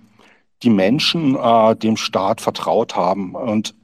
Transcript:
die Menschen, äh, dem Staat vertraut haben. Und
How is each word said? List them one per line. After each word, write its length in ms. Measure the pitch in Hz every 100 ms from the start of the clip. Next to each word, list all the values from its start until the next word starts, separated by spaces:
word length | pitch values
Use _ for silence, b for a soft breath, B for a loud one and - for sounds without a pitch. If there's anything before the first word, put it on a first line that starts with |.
| b b b b b _
die 60 | 120
Menschen, 680 | 101 95 147 - 170 147 135
äh, 400 | 120 113 110 110
dem 220 | 110 110
Staat 420 | - 104 98 113
vertraut 560 | - - - 90 117 -
haben. 400 | 87 104 92 -
Und 400 | - 110 - -